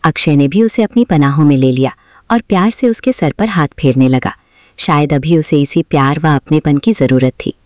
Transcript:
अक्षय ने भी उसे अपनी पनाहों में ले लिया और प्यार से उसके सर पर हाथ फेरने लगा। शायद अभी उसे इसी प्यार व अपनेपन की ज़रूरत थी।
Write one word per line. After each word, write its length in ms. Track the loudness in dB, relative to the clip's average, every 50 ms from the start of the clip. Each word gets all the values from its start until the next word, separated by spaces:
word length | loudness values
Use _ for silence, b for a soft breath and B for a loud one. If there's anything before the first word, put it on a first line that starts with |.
| -2
अक्षय 320 | -2 -2 0 0 0 2
ने 120 | 2 2 2
भी 140 | 2 0
उसे 200 | 0 0 0 -2
अपनी 220 | -2 0 0 -2 0
पनाहों 400 | 2 0 0 0 0 2 2 2
में 120 | 2 2
ले 160 | 2 2 0
लिया 240 | 0 0 -2 -4 -4 b b b b b b b
और 100 | -4 -4
प्यार 300 | -2 _ -2 0 0 0
से 180 | -2 0 -2 -2
उसके 240 | -2 0 -2 -4
सर 200 | -2 0 -2 -4 -2 -2
पर 100 | -4 -2
हाथ 200 | 0 -2 -2 -2 _ -2
फेरने 280 | -2 0 2 2 2 2
लगा। 280 | 2 0 -2 -6 -12 b b b b b b b b
शायद 360 | b 0 0 2 0 0 0
अभी 260 | -2 -2 0 0 0 0
उसे 220 | 2 0 0 0
इसी 220 | 0 0 -2 -4
प्यार 360 | -2 _ 0 0 0 0 0 0
व 100 | 0 0
अपनेपन 500 | 0 0 _ -2 -2 0 0 0 -2 0
की 140 | 0 -2
ज़रूरत 400 | 0 0 0 0 2 2 0 -2 -4 -6 -12
थी। 80 | -12 -12 _ _